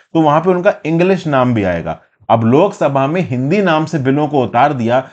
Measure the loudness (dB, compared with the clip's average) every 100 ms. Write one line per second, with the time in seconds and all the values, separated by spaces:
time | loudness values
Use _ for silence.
0 | _ 0 2 2 0 0 0 -2 -2 0
1 | 2 0 0 0 2 0 0 -4 -6 -10
2 | _ _ -2 0 4 4 2 0 -2 -2
3 | -2 -2 -4 -4 -2 0 0 0 -2 -2
4 | 0 0 0 0 0 2 0 0 0 -2
5 | -2